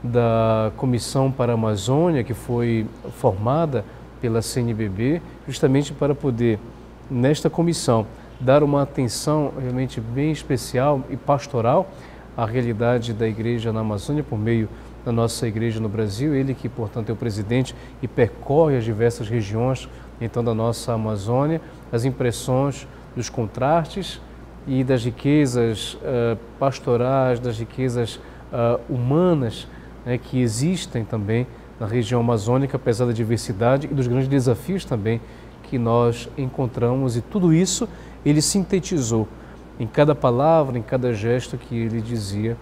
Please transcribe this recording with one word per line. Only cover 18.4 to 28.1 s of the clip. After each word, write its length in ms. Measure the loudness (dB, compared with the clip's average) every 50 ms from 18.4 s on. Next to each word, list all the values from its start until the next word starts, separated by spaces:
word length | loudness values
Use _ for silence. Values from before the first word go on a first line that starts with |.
| -4 2 4 6 6 6 4
as 80 | 2 2
diversas 460 | 0 0 2 2 2 2 0 -4 -2
regiões, 580 | 0 -2 0 0 0 0 2 0 0 -2 -4 -12 -16 -16 -18 -18 -10 -6
então, 240 | -6 -4 -2 0 0
da 100 | 2 2
nossa 380 | 2 2 0 0 -2 -2 -2
Amazônia, 680 | -2 0 0 -2 -2 -2 -2 0 2 2 2 2 0 -2 -4 -10 -18 -18 -12 -4 -2
as 100 | 0 0
impressões 840 | 0 -2 0 -2 -2 -2 -2 -2 0 2 2 2 0 -2 -6 -12 -16 -18 -20 -20 -12 -8
dos 140 | -8 -8 -6
contrastes 920 | -4 -4 -4 -4 -2 -2 2 2 2 2 2 -2 -6 -8 -8 -8 -10 -14 -16 -18 -18 -18 -18 -18 -18 -14 -6 -2
e 160 | 0 0 2
das 220 | 2 2 2 2
riquezas, 920 | -2 -6 -2 0 4 4 4 4 4 4 2 2 2 2 -2 -6 -10 -10 -8 -6
eh, 320 | -2 0 2 2 2 0 -2 -6 -14 -6 0
pastorais, 800 | 0 0 0 -2 0 0 2 2 2 2 2 2 4 2 2 0
das 180 | -2 -4 -4 -4
riquezas, 640 | -8 -8 -4 -2 -2 0 0 0 -2 -2